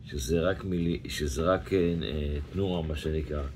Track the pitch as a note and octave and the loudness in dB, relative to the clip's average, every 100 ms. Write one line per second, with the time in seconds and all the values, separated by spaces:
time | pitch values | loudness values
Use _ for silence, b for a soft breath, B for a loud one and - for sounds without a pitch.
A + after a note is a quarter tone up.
0 | - D2 C#2+ E2 F2 G2 G2 F2+ E2+ E2+ | -6 -6 2 2 2 0 -2 0 2 0
1 | - - D2 D2 D#2+ F#2 - G2 E2+ E2+ | -4 -4 -2 0 2 2 4 4 4 2
2 | G#1 D2+ D2 D2 D2+ F#2 G2 F2+ D#2 D2+ | -2 -2 -2 -2 -2 -2 0 0 -2 -2
3 | D#2+ D#2 D2+ D2 C#2 | 0 -2 -2 -2 -4